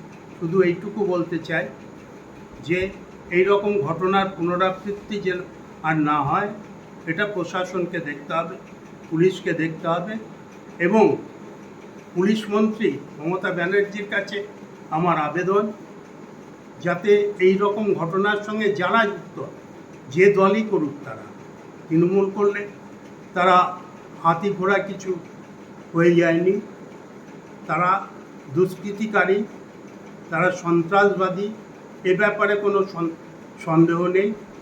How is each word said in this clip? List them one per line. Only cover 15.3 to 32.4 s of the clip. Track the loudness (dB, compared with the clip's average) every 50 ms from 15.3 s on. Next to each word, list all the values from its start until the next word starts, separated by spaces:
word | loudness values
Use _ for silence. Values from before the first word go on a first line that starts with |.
| -2 -2 0 2 2 2 2 0 -4 -10 -16 -20 -20 -20 -20 -20 -20 -20 -20 -20 -20 -20 -20 -20 -20 -20 -20 -20 -12 -6
যাতে | -4 -2 -2 2 4 6 6 6 4 2 0 4
এই | 4 4 6
রকম | 6 2 2 0 0 0 0 0
ঘটনার | 0 0 -2 0 0 2 2 0 -2 -4
সঙ্গে | -4 -4 0 0 0 0
যারা | 0 0 2 4 4 2
যুক্ত, | 2 0 -6 -10 -12 -12 -12 -10 -12 -12 -16 -18 -20 -20 -20 -20 -20 -20 -20 -14 -2
যে | 2 4 6 6 6
দলই | 6 4 4 4 2 0 0
করুক | 0 0 0 -2 -6 -8 -12
তারা, | -14 -14 -14 -14 -16 -18 -18 -20 -20 -20 -20 -20 -20 -20 -16 -6 0
তৃণমূল | 2 4 4 4 4 2 2 2 2
করলে | 2 2 2 2 0 -4 -10 -12 -16 -20 -20 -20 -20 -20 -20 -20 -20 -14 -6 0
তারা | 2 6 6 8 6 6 4 0 -8 -14 -18 -18 -20 -20 -18 -8 -2 2
হাতি | 2 2 2 0 -2
ঘোড়া | -2 0 2 2 2 2
কিছু | 0 -2 -8 -8 -6 -6 -6 -6 -8 -14 -18 -20 -20 -20 -20 -20 -20 -20 -20 -20 -14 -4 0
হয়ে | 4 4 6 6
যায়নি, | 6 4 4 4 2 2 2 0 0 -2 -8 -14 -18 -18 -18 -20 -20 -20 -20 -20 -20 -20 -20 -20 -20 -20 -20 -20 -14 -8
তারা | -4 -2 0 2 2 2 0 -2 -6 -16 -18 -20 -20 -20 -20 -14 -4 0
দুষ্কৃতিকারী, | 2 2 2 0 -4 -10 -8 -6 -6 -4 0 2 2 4 4 2 2 0 -4 -8 -16 -20 -20 -20 -20 -20 -20 -20 -20 -20 -20 -20 -18 -10 -4
তারা | 0 2 2 2
সন্ত্রাসবাদী, | 2 0 0 2 2 2 2 4 4 6 6 4 4 2 0 0 -2 -2 -6 -6 -8 -10 -16 -18 -20 -20 -20 -20 -14 -2 0
এ | 2 2
ব্যাপারে | 4 4 2 2 2